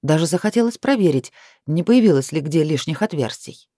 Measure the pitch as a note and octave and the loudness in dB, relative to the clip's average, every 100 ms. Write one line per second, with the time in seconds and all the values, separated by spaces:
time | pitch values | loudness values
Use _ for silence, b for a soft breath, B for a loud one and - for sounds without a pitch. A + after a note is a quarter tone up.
0 | A#2 D#3 E3 F3 G#3+ A3+ A#3 - - C4+ | 0 0 0 0 0 0 0 -2 -2 2
1 | F3+ C3+ - b b b - D#3+ E3+ B3 | 2 2 -4 b b b -4 -4 2 4
2 | A3 C#3+ C3+ D#3 D3 D#3+ D3+ D3 - D3+ | 6 2 0 -6 -2 -2 0 -2 -4 -6
3 | G#3+ D3+ A2+ - - B2 _ | -4 -4 -6 -6 -18 -20 _